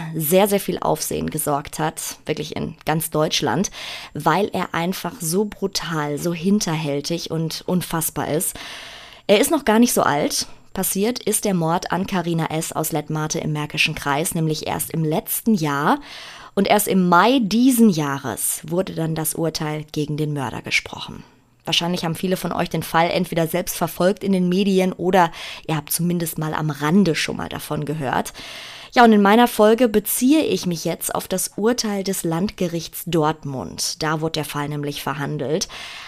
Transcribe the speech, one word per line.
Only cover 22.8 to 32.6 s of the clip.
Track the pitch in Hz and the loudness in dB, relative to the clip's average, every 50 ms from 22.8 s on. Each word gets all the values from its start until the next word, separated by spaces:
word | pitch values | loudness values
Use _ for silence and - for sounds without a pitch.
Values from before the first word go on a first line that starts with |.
| 156 | -4
Fall | - - 165 170 170 | 0 2 2 2 2
entweder | - 175 180 - 175 165 165 | 2 0 -2 0 0 0 0
selbst | 160 - 175 180 - - | 0 0 -2 -4 -4 -4
verfolgt | - 180 160 - - - 185 208 - - | -4 -4 -4 -2 0 2 2 2 0 0
in | 196 | 0
den | 196 185 180 180 | 2 2 2 2
Medien | 180 190 208 202 190 185 185 185 180 | 2 2 2 4 4 4 2 2 0
oder | - 175 180 185 190 175 165 - - - - - - - - | -2 0 2 4 6 4 4 2 -4 -14 -14 -14 -12 -6 -4
ihr | 156 | -4
habt | 151 151 - | -4 -4 -4
zumindest | - - 170 175 175 175 165 160 - - | -2 0 0 0 0 0 -2 -4 -4 -4
mal | 156 156 - | -4 -4 -2
am | - 156 156 | -2 -2 -2
Rande | 147 139 143 151 165 208 196 165 147 | -2 -2 0 4 6 6 6 6 4
schon | - - - - | 0 0 -4 -4
mal | - - - | -6 -6 -8
davon | - - - - 151 151 151 | -8 -8 -6 -6 -4 -4 -4
gehört. | - 151 156 151 123 - - - - - - - - - - - - - - - - - | -4 -4 -4 -4 -2 -2 -2 -4 -4 -8 -14 -16 -16 -14 -16 -16 -16 -16 -18 -12 0 6
Ja, | 254 240 | 8 8
und | 226 | 8
in | 220 208 | 10 8
meiner | 202 196 208 240 240 233 | 8 8 8 8 6 6
Folge | - - 208 214 226 226 254 226 | 6 6 6 6 8 6 4 4
beziehe | 208 214 208 - - - 247 254 302 320 - | 4 2 0 0 -2 2 4 4 6 6 4
ich | - - 185 - | 2 0 0 0
mich | 180 175 160 - | -2 -4 -2 -4
jetzt | 170 165 - - - - | -4 -4 -4 -6 -6 -4
auf | - - - | -4 -4 -4
das | 185 185 - - - - | -4 -4 -4 -4 -4 0
Urteil | 202 226 247 240 - 214 202 196 190 | 0 2 2 2 0 -2 -2 -2 -2
des | 196 190 - - | -4 -4 -2 -2
Landgerichts | 170 160 165 185 214 - - | -2 -2 0 -2 -2 -2 -2